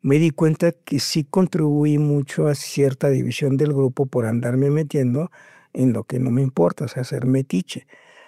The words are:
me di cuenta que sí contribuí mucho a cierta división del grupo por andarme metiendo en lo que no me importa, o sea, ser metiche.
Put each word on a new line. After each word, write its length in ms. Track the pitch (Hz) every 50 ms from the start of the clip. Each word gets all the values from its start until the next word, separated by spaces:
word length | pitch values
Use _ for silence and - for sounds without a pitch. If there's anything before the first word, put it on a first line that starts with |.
me 160 | - 135 139
di 140 | 151 165 160
cuenta 400 | 139 - 165 160 156 - 170 170
que 280 | 170 _ _ - - 127
sí 240 | - - - 170 143
contribuí 720 | _ - 190 185 - - 160 156 151 147 147 147 151 147 147
mucho 480 | 151 147 147 143 139 - - - 156
a 80 | 151 143
cierta 540 | - - - - 147 139 135 135 - - 143
división 460 | 135 131 123 120 117 - 151 135 135
del 160 | 135 151 147
grupo 360 | 143 139 135 127 127 - 139
por 180 | 127 - 127 117
andarme 440 | 110 117 120 120 120 123 131 139 143
metiendo 600 | 147 156 160 147 - 147 131 123 120 139 165 - _ - - - - - _ _ -
en 200 | - 127 131 113
lo 100 | 110 101
que 160 | - - -
no 120 | 85 -
me 100 | 117 131
importa, 440 | 139 131 131 - 170 175 175 - -
o 20 |
sea, 160 | 120 - 120 123
ser 220 | - 143 131 131
metiche. 580 | 131 131 135 135 _ - 185 185 - - - - _ - - _ _ _ - -